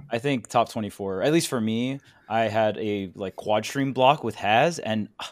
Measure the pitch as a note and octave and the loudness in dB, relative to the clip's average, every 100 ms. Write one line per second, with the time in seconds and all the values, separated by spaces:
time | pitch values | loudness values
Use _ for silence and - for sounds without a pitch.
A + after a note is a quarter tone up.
0 | - A#2 C3+ C3+ - B2 A#2 A#2+ G#2 - | -6 -4 -2 -2 0 2 2 0 -6 -6
1 | G2 F#2+ C3+ E3 D#3+ C3 A2 A2 B2+ C3+ | -6 0 2 2 2 0 -2 -2 -2 -6
2 | - _ - A2+ A2+ G#2+ A2 G#2 G#2+ G#2 | -12 _ -4 0 2 2 2 0 -2 -4
3 | F#2+ F#2 F#2+ - G2+ G#2+ A2 C#3+ C#3 B2+ | -4 -8 -10 -8 -2 0 0 -2 -2 4
4 | C3 D3+ A#2+ G2+ G2 A2 D#3+ E3 - A2 | 4 4 0 -4 2 4 4 0 -4 -4
5 | G#2 - - | -4 -10 -16